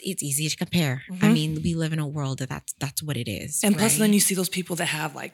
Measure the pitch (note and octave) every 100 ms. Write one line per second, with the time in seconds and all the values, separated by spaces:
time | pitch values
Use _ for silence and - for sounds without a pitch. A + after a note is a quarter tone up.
0 | - F3+ D3 C#3 D#3 - F3+ F3 D3 C3
1 | - F3+ G#3 A3+ D#3 D#3 E3 E3 D#3+ D#3+
2 | D3 D3+ C3+ C3 C3 - - - C3 -
3 | D3+ A#2+ A2+ G2+ C#3 - G#3 F3 A3 -
4 | G#3+ G#3 - F#3+ F3+ F#3 F3 E3+ D#3+ D#3
5 | D#3 C#3+ C3